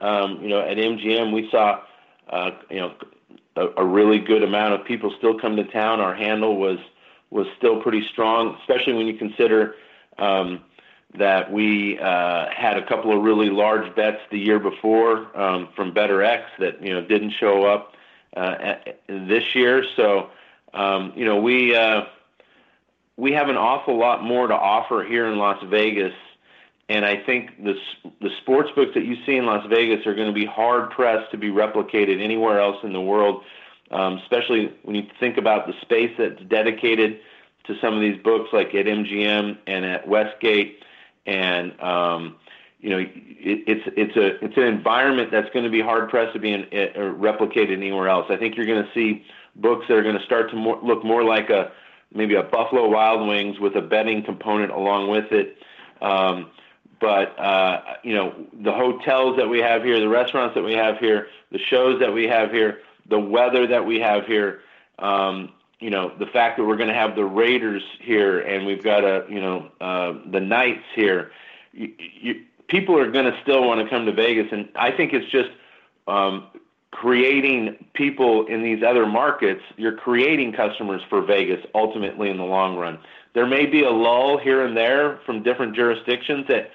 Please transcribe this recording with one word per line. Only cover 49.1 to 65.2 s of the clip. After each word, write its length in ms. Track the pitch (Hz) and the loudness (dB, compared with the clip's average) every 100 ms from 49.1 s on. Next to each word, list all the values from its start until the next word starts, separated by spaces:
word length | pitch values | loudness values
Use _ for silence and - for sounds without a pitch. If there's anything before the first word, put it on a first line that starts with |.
| 104 - - - - | -2 -8 -20 -20 0
books 300 | 113 117 - | 0 2 2
that 60 | 110 | 2
are 80 | |
gonna 200 | 107 101 - | 4 -2 0
start 240 | 117 113 | 0 0
to 80 | 113 | -2
more, 220 | 110 113 | -2 -2
look 220 | 120 113 110 | 0 0 2
more 180 | 117 | 2
like 260 | 113 110 101 | 4 2 2
a, 220 | 104 92 - - _ _ | 2 0 -8 -20 _ _
maybe 220 | 107 107 101 | -4 2 2
a 80 | |
Buffalo 460 | - 117 113 127 110 | 2 0 0 2 4
Wild 360 | 107 110 110 107 | 4 4 2 0
Wings 320 | 104 101 101 | -2 -4 -2
with 180 | 101 98 | -2 0
a 40 | |
betting 400 | - 107 110 107 | 0 0 0 -2
component 500 | 107 95 107 104 101 | -6 -6 -2 -2 -2
along 360 | - 98 101 98 | -2 -2 0 0
with 220 | 107 107 | -2 2
it. 260 | 107 98 - - - - - | 0 0 -6 -20 -20 -20 -6
Um, 500 | 101 98 95 90 82 - - _ _ - | -2 2 2 0 -8 -20 -20 _ _ -2
but, 400 | 110 101 95 - | 2 2 0 -2
uh, 560 | 98 95 92 90 - - | 0 2 2 0 -6 -12
you 100 | 120 | -4
know, 200 | 107 95 - - | -2 -2 -6 -16
the 200 | 117 104 | -6 -2
hotels 640 | 101 127 123 - 131 131 127 | 0 0 0 0 2 2 2
that 100 | 110 | 0
we 120 | 120 | 2
have 220 | 117 117 | 2 2
here, 200 | 123 117 | 2 2
the 80 | 107 | 4
restaurants 460 | 120 123 139 120 - | 2 2 0 -2 -2
that 80 | |
we 100 | 95 | -2
have 240 | 110 110 107 | 0 0 0
here, 300 | 113 107 - - _ | 2 0 -2 -16 _
the 40 | 95 | -8
shows 440 | - 127 127 131 | 0 2 2 2
that 120 | 123 | 0
we 120 | 110 113 | 0 0
have 260 | 117 107 | 2 2
here, 280 | 113 107 104 - _ - | 2 0 -2 -14 _ -2
the 100 | 107 | -2
weather 460 | 101 117 123 127 120 | 2 2 4 4 2
that 200 | 120 107 | 2 0
we 140 | 113 | 0
have 240 | 113 104 101 | 2 0 0
here, 340 | 107 101 - - - _ - | 0 0 -4 -16 -20 _ -8
um, 540 | 98 98 | -2 0